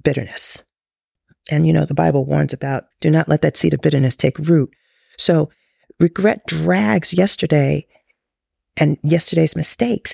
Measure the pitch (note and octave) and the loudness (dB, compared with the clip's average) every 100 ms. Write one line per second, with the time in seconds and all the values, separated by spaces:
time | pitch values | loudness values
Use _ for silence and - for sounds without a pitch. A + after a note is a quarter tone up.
0 | D3+ C3+ - - - - - _ _ _ | -4 -4 -6 -4 -4 -4 -8 _ _ _
1 | _ _ _ _ - D3+ D#3+ D#3+ D3+ C#3+ | _ _ _ _ -4 0 2 2 0 0
2 | E3 C#3+ C3+ D3 C#3+ C3 C#3 C3+ - _ | 0 0 0 -2 -2 -4 -6 -8 -10 _
3 | D#3+ D#3 C#3+ D3+ D3+ - E3 C#3+ D#3 C#3+ | 0 2 2 0 0 0 0 0 0 2
4 | C3 - C3 C#3+ D#3 D#3+ B2 _ _ _ | 0 0 -2 -2 2 2 2 _ _ _
5 | _ - - E3 D#3 _ _ _ _ - | _ -2 2 2 0 _ _ _ _ 0
6 | E3+ - G3+ G#3+ - D#3+ E3 F#3 G#3+ G3+ | 0 2 0 -2 -4 -4 0 0 0 0
7 | - F3 G3 - E3+ D3+ C#3 D3 - _ | 0 0 0 0 0 2 2 -2 -6 _
8 | _ _ _ _ _ _ _ - D3+ D3+ | _ _ _ _ _ _ _ -2 -2 0
9 | D3+ E3 - E3 D#3+ E3 D#3 - A#3+ A3+ | 0 0 0 0 0 0 -2 -2 -2 -4
10 | - | -6